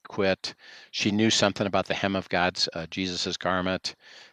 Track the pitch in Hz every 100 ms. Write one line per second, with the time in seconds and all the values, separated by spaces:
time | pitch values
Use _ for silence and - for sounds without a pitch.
0 | - - 95 92 - - - - - -
1 | 110 104 110 - 104 - 101 95 92 98
2 | 98 98 90 92 87 - - 85 80 -
3 | 95 90 95 85 90 92 90 92 - -
4 | - - -